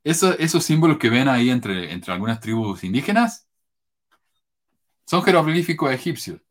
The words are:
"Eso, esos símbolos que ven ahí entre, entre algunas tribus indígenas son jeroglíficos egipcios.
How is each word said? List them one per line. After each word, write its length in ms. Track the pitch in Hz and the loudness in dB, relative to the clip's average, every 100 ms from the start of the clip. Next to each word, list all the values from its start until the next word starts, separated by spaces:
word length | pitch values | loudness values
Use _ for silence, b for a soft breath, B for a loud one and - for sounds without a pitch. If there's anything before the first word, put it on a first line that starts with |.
"Eso, 340 | 151 165 185 175 | -4 2 2 2
esos 280 | 160 170 - | 0 0 2
símbolos 320 | 156 165 151 | 4 4 4
que 120 | 117 | 2
ven 200 | 120 139 | 2 2
ahí 220 | 123 123 | 2 2
entre, 420 | 123 104 92 82 | 0 -2 -6 -6
entre 180 | 90 - | -10 -8
algunas 280 | 92 107 113 | -6 -4 -6
tribus 440 | 113 113 107 92 | -4 -4 -4 -6
indígenas 640 | 92 120 139 214 233 - _ _ _ _ _ _ _ _ _ _ _ _ _ _ _ _ - | -4 -4 0 0 0 -4 _ _ _ _ _ _ _ _ _ _ _ _ _ _ _ _ -4
son 180 | 175 | 0
jeroglíficos 680 | 190 175 156 170 170 156 143 | 4 4 4 0 -2 -2 -2
egipcios. 480 | 127 175 139 - 80 _ | -2 -4 -8 -10 -16 _